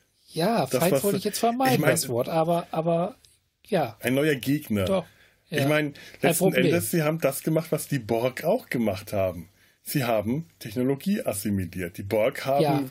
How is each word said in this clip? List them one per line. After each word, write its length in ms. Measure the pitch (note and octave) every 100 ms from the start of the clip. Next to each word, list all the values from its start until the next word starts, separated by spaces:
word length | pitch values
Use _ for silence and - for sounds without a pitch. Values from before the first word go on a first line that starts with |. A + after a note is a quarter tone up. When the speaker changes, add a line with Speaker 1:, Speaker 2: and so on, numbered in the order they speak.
| _ _ _
Speaker 1:
Ja, 340 | D#3 F3+ A3+ C3+
Speaker 2:
Das, 140 | B2+
Speaker 1:
Feind 140 | E3+
Speaker 2:
was 100 | C#3
Speaker 1:
wollte 120 | G3+ G3
Speaker 2:
du 40 |
Speaker 1:
ich 40 | G#3
jetzt 140 | -
vermeiden, 360 | A#3 A#3+ C4 -
Speaker 2:
ich 40 |
mein 100 | -
Speaker 1:
das 180 | D#3+ C3
Wort, 200 | A#2 B2
aber, 380 | E3 D#3+ E3+ -
aber, 440 | E3 D#3+ E3 F3+ - _ _ _ _ -
ja. 300 | F#3 B2+ G#2+
Speaker 2:
Ein 140 | A#2+ C3
neuer 200 | D#3 C#3+
Gegner. 500 | B2+ D3 C#3+ G#2 F#2
Speaker 1:
Doch, 200 | F#3+ - _ _ _ _
Speaker 2:
Ich 100 | D3+
Speaker 1:
ja. 80 | C#3
Speaker 2:
mein, 260 | D3+ D3+
Speaker 1:
Kein 80 | - - - -
Speaker 2:
letzten 120 | E3+ F#3
Speaker 1:
Problem. 200 | E3+ E3+
Speaker 2:
Endes, 260 | E3+ -
sie 120 | F3
haben 160 | D3+ D#3+
das 240 | C#3 -
gemacht, 280 | - D#3+ D#3
was 160 | D3+ -
die 120 | C#3
Borg 440 | G#2 A2+ B2+ -
auch 260 | D#3 A#3+ -
gemacht 440 | C3+ A2 F#2 -
haben. 360 | G#2 F#2+ F2 E2 _ _ _
Sie 220 | - D3+
haben 440 | A#2+ A2 G#2 C3+ E3 _
Technologie 600 | A#2+ B2+ B2+ C#3 - G#3 -
assimiliert. 720 | G2+ A2 G2 F2 F2+ E2+ -
Die 60 |
Borg 420 | G2+ A2 A2+ C#3 C#3
haben 160 | C#3
Speaker 1:
Ja. 200 | D3 C#3+ C3